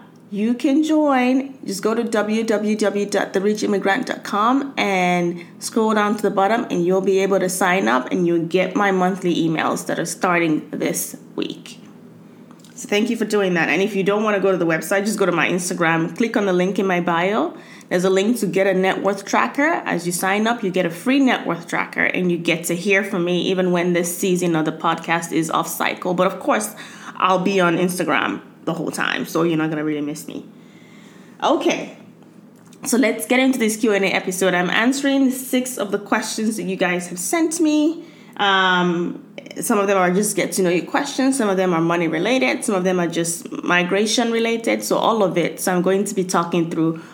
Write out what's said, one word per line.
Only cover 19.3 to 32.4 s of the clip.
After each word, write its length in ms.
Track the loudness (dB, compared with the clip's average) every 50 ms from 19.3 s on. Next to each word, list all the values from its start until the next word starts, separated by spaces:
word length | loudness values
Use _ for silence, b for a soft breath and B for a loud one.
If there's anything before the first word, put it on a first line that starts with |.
| 0 0 0 0 0 0 0 0 0 -2 -2
As 220 | -2 -4 -2 -2
you 60 | -4 -4
sign 360 | -2 -2 0 0 2 2 0
up, 160 | 0 0 -2
you 80 | -2 0
get 140 | 0 0
a 40 | -2
free 300 | -2 -4 -2 0 2 4
net 260 | 4 4 2 0 -2
worth 220 | -4 -4 -6 -6 -6
tracker, 340 | -4 -4 -4 -4 -2 0 0
and 300 | 0 0 0 0 0 0
you 40 |
get 280 | 0 0 0 0 0 -2
to 100 | -4 -4
hear 300 | -2 0 2 2 2 2
from 200 | 0 -2 -2 0
me 180 | 0 0 0 0
even 280 | 0 0 0 2 2
when 220 | 2 2 2 2 2
this 260 | 2 0 -2 -4 -2
season 380 | 0 0 2 2 2 2 2
of 80 | 2 0
the 80 | 0 -2
podcast 580 | -2 -2 -2 -2 -2 -2 -2 -2 -2 -2 -2
is 220 | -2 -2 -2 0 -2
off 160 | -2 -2 -2
cycle. 460 | -4 -2 -2 -2 -2 -2 -2 -2 0
But 120 | 2 2
of 140 | 0 0 -2
course, 340 | -2 0 0 0 0 -4 -10 B B B B B B B B -2
I'll 200 | 2 2 2 2
be 220 | 2 2 2 4
on 180 | 4 4 4 2
Instagram, 640 | 0 0 0 -2 -2 0 2 2 2 0 -2 -4 -8 -16 -20 -10 -6
the 80 | -6 -6
whole 160 | -4 -4 -6
time, 340 | -4 -2 -2 -2 -2 -2 -4
so 180 | -4 -2 0 0
you're 140 | 0 0
not 140 | 0 -2 -2
gonna 140 | -2 -4 -4
really 180 | -4 -4 -4 -6 -6 -8
miss 160 | -10 -12 -12
me. 160 | -14 -14 -14 -16 B B B B B B B B B B B B B B B B B B 0
Okay, 540 | 0 0 2 0 -2 -2 -2 -6 -12 -14 -20 -20 -20 -20 -20 -20 -20 -20 -20